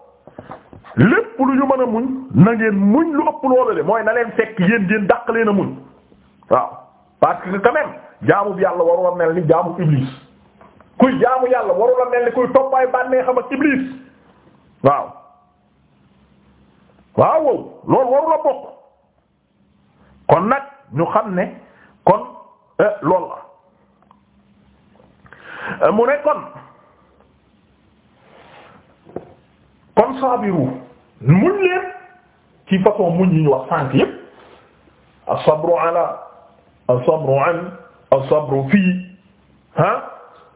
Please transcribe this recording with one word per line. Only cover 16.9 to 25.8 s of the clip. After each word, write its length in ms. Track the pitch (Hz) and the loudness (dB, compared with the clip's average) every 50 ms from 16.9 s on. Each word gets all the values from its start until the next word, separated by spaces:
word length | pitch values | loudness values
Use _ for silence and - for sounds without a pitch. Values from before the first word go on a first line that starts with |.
| _ _ _ _ _ | _ _ _ _ _
Waaw, 280 | - 131 190 156 160 202 185 143 113 104 - - - - | 0 2 2 2 2 0 0 -2 -2 -6 -12 -18 -14 -2
loolu 240 | - - 247 262 240 | 0 2 2 2 2
warul 220 | 254 285 320 320 320 | 2 0 2 0 0
a 60 | 302 - | 0 0
bokk. 260 | 294 254 - - - - - _ _ _ _ _ _ _ _ _ _ _ _ _ _ _ _ _ _ _ _ _ _ _ _ _ _ _ _ _ - | -2 -4 -4 -8 -16 -20 -20 _ _ _ _ _ _ _ _ _ _ _ _ _ _ _ _ _ _ _ _ _ _ _ _ _ _ _ _ _ 2
Kon 120 | 151 160 185 220 | 2 2 2 2
nag 140 | 262 277 277 - - - _ _ 101 | 0 -2 -2 -8 -16 -20 _ _ -4
ñu 120 | 143 170 165 - | -4 -2 0 0
xam 220 | 214 220 214 185 | 0 0 0 -2
ne 100 | 180 196 - - - - - _ _ - _ _ _ _ | -4 -4 -4 -8 -14 -20 -20 _ _ -20 _ _ _ _
kon, 220 | - 190 - - - - - - - _ _ _ _ _ - | 2 2 2 0 -8 -18 -20 -20 -20 _ _ _ _ _ 0
euh, 100 | 185 214 208 - 135 | 0 0 -2 -2 -2
loolu 240 | 151 185 180 156 - | 0 0 0 -2 -6
la. 100 | - - - - - _ _ _ _ _ _ _ _ _ _ _ _ _ _ _ _ _ _ _ _ _ _ _ _ _ _ _ _ _ _ _ _ _ _ - - - - - - - 123 - - 185 | -12 -16 -18 -20 -20 _ _ _ _ _ _ _ _ _ _ _ _ _ _ _ _ _ _ _ _ _ _ _ _ _ _ _ _ _ _ _ _ _ _ -20 -20 -20 -20 -20 -18 -14 -12 -12 -4 -2